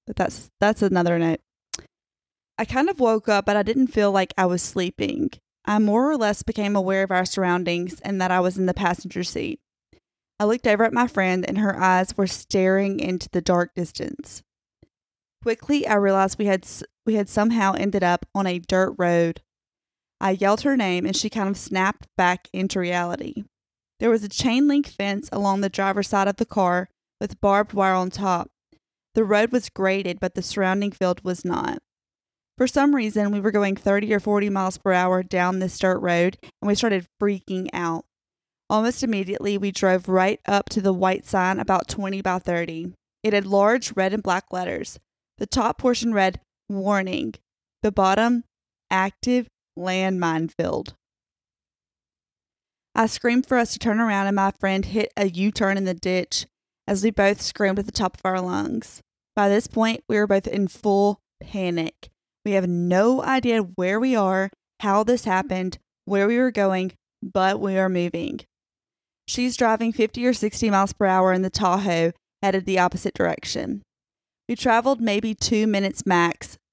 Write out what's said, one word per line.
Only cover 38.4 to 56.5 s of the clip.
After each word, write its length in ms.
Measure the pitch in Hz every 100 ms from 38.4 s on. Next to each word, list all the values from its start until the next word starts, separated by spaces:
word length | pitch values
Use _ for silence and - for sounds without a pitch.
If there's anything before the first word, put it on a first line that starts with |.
| _ _ -
Almost 320 | 214 233 240
immediately, 560 | 247 202 190 202 202 202
we 140 | 202
drove 360 | - 190 185 180
right 320 | 185 185 - -
up 240 | 202 -
to 120 | 214
the 120 | 196
white 320 | 180 190 185 -
sign 340 | 196 185 190
about 280 | 202 190 -
twenty 340 | - 196 196
by 160 | 190 180
thirty. 560 | 180 170 170 165 180 - _ _
It 100 | 214
had 140 | 208 196
large 480 | 196 202 247 - -
red 180 | 190
and 80 | 208
black 300 | 196 185 -
letters. 480 | 180 180 - - - _ _ _ -
The 80 | 208
top 320 | 269 226 -
portion 340 | 254 240 233
read, 260 | 208 185 185 _ _ -
"Warning." 640 | 196 190 202 190 - - - _ _ _ _
The 100 | 214
bottom, 520 | 202 190 196 233 240 - _ _ _ -
"Active 560 | 190 196 - 247 247 226 _ _ -
landmine 720 | 185 185 190 185 170 160 160
field." 420 | - - - - - _ _ _ _ _ _ _ _ _ _ _ _ _ _ _ _ _ _ _
I 140 | - 226
screamed 400 | - 240 247 -
for 100 | 254
us 160 | 226
to 60 | -
turn 200 | 233 214
around, 280 | 226 196 196
and 80 | 202
my 160 | 196
friend 340 | - 196 190 -
hit 260 | 214 - -
a 120 | 196
U-turn 480 | 175 202 - 196 196
in 80 | 190
the 100 | 180
ditch 500 | 185 185 - - -